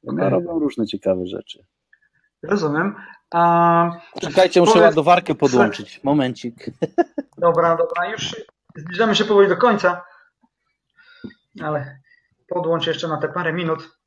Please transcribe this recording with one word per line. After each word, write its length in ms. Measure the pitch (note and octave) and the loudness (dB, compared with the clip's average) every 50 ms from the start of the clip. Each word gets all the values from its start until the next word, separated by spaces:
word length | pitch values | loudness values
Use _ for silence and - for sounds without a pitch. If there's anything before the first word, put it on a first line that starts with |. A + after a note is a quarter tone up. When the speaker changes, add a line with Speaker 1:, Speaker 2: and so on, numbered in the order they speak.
| _ | _
Speaker 1:
no, 80 | B2+ | -8
Speaker 2:
Okej. 180 | C3+ D2+ F3+ - | -6 -2 -2 0
Speaker 1:
robią 280 | - F#3 F3 - E3+ E3 | 0 -2 -2 -4 -4 -4
różne 280 | D3+ C#3 - - A2+ | -4 -4 -2 -4 -6
ciekawe 400 | G#2 - G2+ _ F#2+ F#2+ F#2 F2+ | -6 -6 -6 _ -2 -2 -2 -4
rzeczy. 380 | F2+ G2 B2+ - _ - _ _ _ _ _ _ _ _ _ _ _ _ _ _ _ _ _ | -8 -10 -12 -14 _ -20 _ _ _ _ _ _ _ _ _ _ _ _ _ _ _ _ _
Speaker 2:
Rozumiem. 520 | - D#3 G3+ G3+ E3+ D3+ C#3+ D#3 F3 G3+ G#3 - - - - _ _ _ | -4 -4 -2 -2 0 -2 -2 -2 -2 -4 -6 -10 -18 -20 -20 _ _ _
A 600 | - E3+ E3+ E3+ E3+ E3+ E3+ E3+ E3+ E3+ E3+ E3+ E3+ - - - - - | 0 2 2 4 4 4 4 4 4 4 2 0 -2 -8 -16 -18 -14 -10
Speaker 1:
Czekajcie, 400 | - E3 B2+ - F#3 F3+ - F3+ | -10 -2 2 4 4 4 4 4
muszę 120 | F3 G#3 | 4 6
Speaker 2:
powiedz 140 | A3 F#3 E3+ E3+ | 6 6 6 6
Speaker 1:
ładowarkę 460 | D#3 D#3 D3 D#3+ F3 F3+ F3+ - D3+ | 6 4 4 4 4 4 2 -2 -4
podłączyć. 520 | - D#3 C3+ B2 B2+ A#2+ G#2 - - G#2 - | 0 0 2 4 4 2 2 0 -6 -14 -16
Speaker 2:
Słuchaj. 100 | - - - | -18 -8 -2
Speaker 1:
Momencik. 640 | C#3 D3 D3+ C3+ B2+ A#2+ - - A#2+ A#2 _ - - - _ - - _ - | 0 0 0 0 -2 -4 -8 -12 -14 -14 _ -16 -16 -8 _ -8 -6 _ -2
<laughs> 400 | E4+ - _ - C#4+ _ _ - | -2 -2 _ -14 -14 _ _ -2
Speaker 2:
Dobra, 380 | E3+ E3+ D#3+ D#3+ E3+ E3+ E3 | 0 0 2 2 2 2 2
dobra, 340 | E3 E3+ D#3+ - F3 F3 G3 | 0 -2 -4 -2 -6 -6 -6
już 240 | A3 A3 - - - A3 - _ _ _ _ _ _ | -6 -8 -10 -10 -10 -12 -18 _ _ _ _ _ _
zbliżamy 380 | - D3+ E3+ F3+ F3+ A3+ A3 G#3 | -16 -14 -12 -2 -2 0 0 2
się 100 | - A3 | 0 0
powoli 240 | A3 G#3 G3+ G3 F#3+ | 2 4 4 4 4
do 80 | F3+ | 4
końca, 480 | - - B3 A3 G3+ - F3+ F3+ F3+ - - _ _ _ _ _ _ _ _ _ _ _ _ _ _ _ _ _ _ _ _ _ _ - - - _ _ _ _ G3+ | 2 2 2 2 2 0 -2 -2 -2 -10 -20 _ _ _ _ _ _ _ _ _ _ _ _ _ _ _ _ _ _ _ _ _ _ -20 -20 -20 _ _ _ _ -12
ale 360 | E3 D3+ D3+ D3 C3 C3+ - - _ _ _ _ _ _ _ _ _ _ | -8 -6 -6 -6 -8 -10 -18 -20 _ _ _ _ _ _ _ _ _ _
podłącz 380 | - F3+ D#3+ D#3+ E3 D#3+ - | -8 -6 -2 -2 -2 -2 -2
jeszcze 220 | E3 D#3 - - E3 | -4 -6 -6 -6 -6
na 80 | D#3 | -6
te 120 | D3 D#3 D3+ | -4 -6 -6
parę 240 | - F3+ F3 E3 | -6 -4 -6 -4
minut. 460 | D#3+ F3 F3 D#3+ D#3+ D#3+ - - _ _ _ | -4 -4 -4 -4 -4 -6 -6 -20 _ _ _